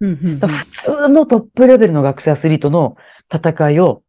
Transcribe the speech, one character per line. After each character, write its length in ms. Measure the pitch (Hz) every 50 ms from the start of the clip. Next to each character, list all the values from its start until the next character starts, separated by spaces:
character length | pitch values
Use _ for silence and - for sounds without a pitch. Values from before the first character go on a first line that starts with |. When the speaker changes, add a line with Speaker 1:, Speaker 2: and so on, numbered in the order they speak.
Speaker 1:
う 60 | 208
ん 20 | 196
う 40 | 170
ん 100 | 135 170
う 40 | 175 151
ん。 60 | 139
Speaker 2:
だ 80 | 156 156
か 40 | 147
ら 60 | 143
普 120 | - _
通 360 | - - - - 294 294 294
の 180 | 277 285 320 294
ト 120 | 302 247
ッ 20 | 214
プ 240 | - _ - - 254
レ 120 | 247 254
ベ 100 | 214 226
ル 60 | 185 160
の 80 | 147
学 180 | 135 139 135 -
生 120 | - 160
ア 40 | 147
ス 140 | 147 - 160
リ 80 | 151
ー 20 | -
ト 120 | - 147
の 260 | 151 170 151 120 - _ _ _ _ _ _ - -
戦 380 | 160 - 165 160 - 156 147
い 80 | 147 165
を 240 | 180 156 - - _